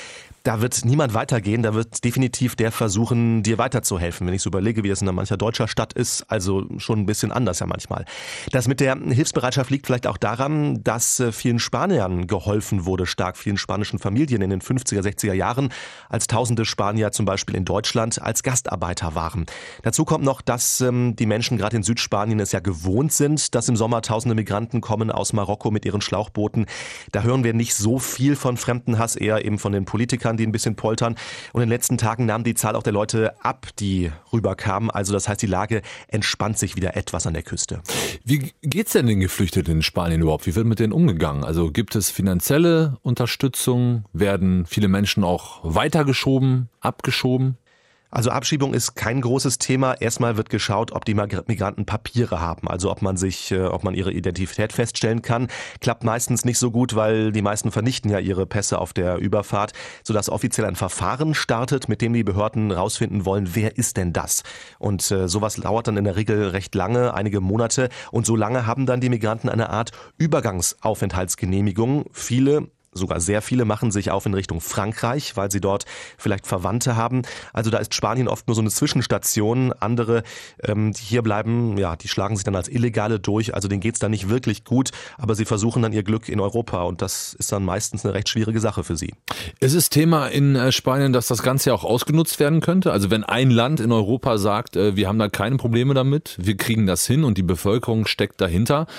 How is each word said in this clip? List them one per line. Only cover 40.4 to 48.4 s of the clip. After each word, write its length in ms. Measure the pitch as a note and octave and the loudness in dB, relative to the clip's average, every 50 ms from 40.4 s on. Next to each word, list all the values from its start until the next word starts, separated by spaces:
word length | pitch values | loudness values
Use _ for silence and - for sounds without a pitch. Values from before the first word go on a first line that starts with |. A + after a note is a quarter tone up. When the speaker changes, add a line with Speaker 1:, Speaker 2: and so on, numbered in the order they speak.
| - | 0
Speaker 2:
Wie 80 | - D#2 | -2 0
wird 120 | G2+ A2+ | 2 2
mit 120 | A#2 A2 G2 | 2 2 2
denen 140 | A2+ G#2+ | 2 2
umgegangen? 500 | G#2 D#3+ F3 D#3 F#2 D#2+ D#2 D#2 C#2+ C#2+ | 4 4 4 4 4 2 0 0 0 -2
Also 280 | C#2 - D#2+ E2 E2+ E2 | -2 -2 0 2 2 2
gibt 260 | D2+ - A2+ - - | 0 0 -2 0 0
es 140 | A2+ F#2+ - | 0 0 0
finanzielle 880 | - - F#2 F#2+ F#2 F2 - - C3+ D3+ E3+ E3+ E3 D#3+ D#3+ D3+ C3 - | 0 0 0 2 2 2 2 2 4 4 4 6 4 4 2 2 0 -2
Unterstützung? 1040 | - - A#2+ - B2+ A#2 - - - C3+ - - - - B2+ B2 B2 B2 B2 A#2 G#2 - | -2 -2 0 0 0 -2 0 0 0 -2 0 0 0 2 2 2 2 2 2 0 -2 -4
Werden 540 | - D#2+ G#2 G2+ G2 F#2 F#2 F#2 F#2 F2+ E2+ | -2 0 2 2 2 2 2 2 2 2 0
viele 220 | - - - G#2 G2 | 0 0 2 4 4
Menschen 360 | F#2+ G2 G2+ G2 - - G2 | 4 4 2 2 2 2 2
auch 360 | F2 F2+ E2+ - - - - | 2 0 -2 -4 -8 -14 -8
weitergeschoben, 1080 | - E2+ D#2+ G2 A#2+ D#3 - E3 D3 C#3 B2+ - - C#3 C3+ C3 C3 C3+ C3 B2+ B2 A#2 _ _ | -4 -2 0 2 2 2 2 2 4 2 2 0 2 2 2 4 4 4 2 2 0 -4 _ _
abgeschoben? 760 | - B2 - - - - B2 - - B2+ B2+ C3 C3 C3 B2+ - _ _ _ _ _ _ _ _ _ _ | -4 -4 -4 -4 -4 -4 -2 0 2 2 2 2 2 0 0 -4 _ _ _ _ _ _ _ _ _ _
Speaker 1:
Also 220 | - - A2+ B2 | -2 0 0 2
Abschiebung 420 | - C#3 | 0 0